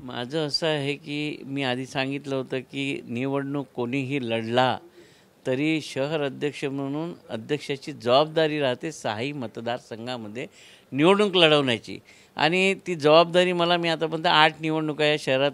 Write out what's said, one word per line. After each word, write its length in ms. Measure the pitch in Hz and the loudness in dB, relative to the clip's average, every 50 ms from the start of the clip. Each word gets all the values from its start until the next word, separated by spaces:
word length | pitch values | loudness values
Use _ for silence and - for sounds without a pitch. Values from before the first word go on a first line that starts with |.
माझं 440 | 135 127 123 120 123 123 147 165 156 | -14 -10 -8 -8 -6 -4 -2 -2 -2
असं 200 | 143 131 - 170 | -2 -2 -2 0
आहे 280 | 160 156 147 139 143 143 | 0 0 0 0 -2 -4
की 480 | 135 - 143 147 147 151 151 - - - | -6 -8 -8 -6 -6 -4 -6 -6 -8 -10
मी 180 | 139 135 139 | -8 -6 -2
आधी 240 | 139 127 123 127 131 | -2 -2 -2 -2 -4
सांगितलं 480 | 123 - 139 131 135 139 143 - 135 135 | -6 -4 -4 -4 -4 -4 -6 -6 -4 -4
होतं 240 | 135 127 - 135 131 | -4 -4 -4 -6 -8
की 440 | 127 - - 139 139 139 135 - 120 120 | -8 -8 -8 -6 -4 -4 -6 -6 -8 -8
निवडणूक 580 | 120 120 131 135 135 139 139 139 143 143 131 - _ | -6 -4 -4 -2 -2 -4 -4 -4 -6 -6 -6 -6 _
कोणीही 560 | 123 123 120 127 143 135 123 143 143 123 113 | -6 -4 -2 -2 -4 -4 -4 -4 -4 -2 -2
लढला 480 | 113 117 113 113 117 123 131 127 110 - - - - - - - _ _ _ _ _ _ - | -4 -4 -2 0 2 2 2 2 0 -2 -8 -14 -20 -20 -20 -20 _ _ _ _ _ _ -4
तरी 340 | 135 127 131 151 156 160 156 | -2 -2 0 0 0 0 -2
शहर 420 | 135 - - 131 135 147 165 156 | -4 -6 -4 -4 -2 -2 -2 -2
अध्यक्ष 420 | 143 139 131 131 139 147 127 - - | -2 -4 -4 -4 -6 -6 -4 -6 -6
म्हणून 480 | 139 135 139 139 139 143 151 160 175 170 - - - | -6 -4 -4 -6 -4 -4 -6 -6 -8 -10 -14 -12 -12
अध्यक्षाची 640 | - 113 113 131 151 143 - - 143 135 - 160 | -10 -10 -6 -6 -6 -6 -4 -6 -8 -8 -8 -12
जबाबदारी 680 | 143 120 107 120 123 135 156 156 156 160 160 151 151 151 | -14 -4 0 4 4 4 4 4 2 0 0 0 0 -2
राहते 320 | 143 131 123 - - 160 | -2 -2 -2 -4 -8 -10
सहाही 400 | 151 - - - 107 107 123 143 | -10 -8 -6 -6 -4 -4 -4 -6
मतदारसंघामध्ये 1120 | 147 143 120 107 - 120 113 117 120 127 - - 120 107 113 123 127 120 110 104 104 123 151 - - - - - - - _ _ | -6 -8 -10 -12 -12 -10 -8 -6 -8 -8 -10 -14 -14 -12 -10 -10 -10 -10 -10 -12 -12 -12 -12 -12 -16 -20 -20 -20 -20 -20 _ _
निवडणूक 440 | - 135 151 180 202 196 208 202 175 | 0 4 6 6 6 6 4 2 4
लढवण्याची 600 | 180 170 156 151 147 139 131 117 104 - - 98 - - - - - - _ _ | 6 6 6 6 6 4 2 0 -2 -4 -8 -14 -14 -16 -20 -20 -20 -20 _ _
आणि 380 | - 139 156 175 185 190 196 190 - - | 2 2 4 4 4 2 2 0 -2 -4
ती 80 | 175 180 | -6 -4
जबाबदारी 580 | 156 135 151 151 165 170 170 165 180 180 180 | 2 6 8 8 8 8 6 4 4 4 4
मला, 240 | 180 175 170 170 175 | 2 2 2 2 2
मी 120 | 170 170 170 | 2 0 0
आतापर्यंत 380 | 165 147 160 156 160 165 160 | 0 -2 -2 -4 -4 -2 0
आठ 340 | 175 165 151 156 160 156 151 | 4 6 6 6 6 4 0
निवडणुका 440 | 160 156 156 156 156 151 147 147 151 | -4 -2 -2 0 -2 -2 -2 0 2
या 120 | 151 151 147 | 2 2 0
शहरात 320 | - 143 135 131 139 143 | 0 0 2 2 2 0